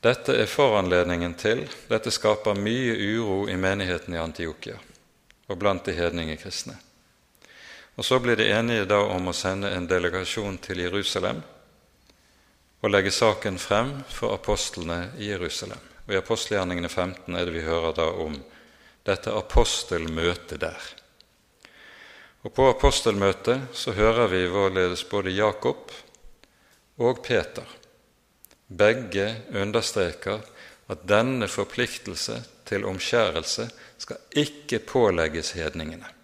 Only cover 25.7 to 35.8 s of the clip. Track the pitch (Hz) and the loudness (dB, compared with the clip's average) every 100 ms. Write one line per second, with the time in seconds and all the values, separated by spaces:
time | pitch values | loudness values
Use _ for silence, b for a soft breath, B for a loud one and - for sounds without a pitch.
25.7 | 139 - - - _ - - b b b | -4 -10 -20 -20 _ -20 -20 b b b
26.7 | b b - 120 123 - 113 78 - - | b b 0 0 0 0 0 0 -10 -14
27.7 | - _ _ _ _ _ _ - _ _ | -20 _ _ _ _ _ _ -20 _ _
28.7 | 90 104 127 110 95 104 113 - 101 98 | 4 4 4 -2 -2 -2 -4 -8 -4 0
29.7 | 113 107 107 90 - - 107 - B B | 0 0 0 0 -2 -6 -6 -8 B B
30.7 | B - 104 92 104 123 131 104 - 98 | B -12 -10 2 4 4 0 -2 -2 -4
31.7 | - 117 - - 92 - 113 117 - - | -2 -4 -4 -10 -8 -6 -8 -10 -20 -6
32.7 | 101 104 95 - 120 104 80 80 - 117 | -4 -4 -4 0 2 4 0 -4 -6 -6
33.7 | B B B - - - 143 143 - - | B B B -14 -14 -2 0 0 -4 -6
34.7 | 110 - 131 110 87 80 80 78 90 80 | -6 0 4 4 4 0 0 -6 -4 -6
35.7 | 82 | -6